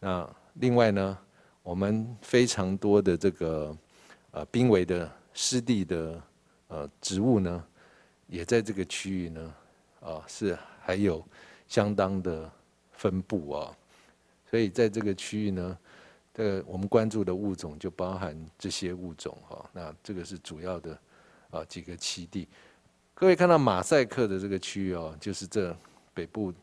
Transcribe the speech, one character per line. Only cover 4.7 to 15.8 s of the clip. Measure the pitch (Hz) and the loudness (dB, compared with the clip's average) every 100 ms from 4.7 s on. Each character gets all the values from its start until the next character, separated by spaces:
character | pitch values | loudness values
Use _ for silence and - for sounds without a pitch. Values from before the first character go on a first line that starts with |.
| 98 | 6
的 | 90 87 78 - _ | 4 -2 -4 -12 _
湿 | - - 127 | -6 -2 0
地 | 117 107 | 2 2
的， | 90 85 80 82 - _ _ _ - | 2 -2 -4 -8 -14 _ _ _ -12
呃， | 80 71 _ | -10 -10 _
植 | - 95 | -4 0
物 | 120 110 | 4 4
呢， | 90 87 - _ _ _ _ _ - | 2 -4 -8 _ _ _ _ _ -12
也 | 87 | -6
在 | 82 117 | 2 2
这 | 107 | 2
个 | 95 | -4
区 | 90 - 95 | -4 -6 -4
域 | 92 85 | -4 -6
呢， | 80 80 76 _ _ _ _ | -10 -14 -16 _ _ _ _
啊， | 82 78 - | -12 -12 -12
是 | - 104 85 - - | -4 -2 -2 -8 -10
还 | - | -2
有 | 95 101 80 - - - - - | 2 2 0 -6 -20 -20 -20 -2
相 | 117 104 | 0 2
当 | 104 95 95 | 2 2 0
的 | 90 80 80 - _ _ _ | -2 -4 -8 -18 _ _ _
分 | - 101 95 | -2 0 0
布 | - 101 73 | -2 -4 -4
啊。 | 73 73 - _ _ _ _ _ _ - | -8 -8 -14 _ _ _ _ _ _ -2
所 | 117 | 0
以 | 104 | 2
在 | 104 110 | 4 2
这 | 107 | 2
个 | 104 | -2
区 | 92 - 107 | -2 -4 -4
域 | 104 | -2
呢， | 92 90 90 | -2 -4 -8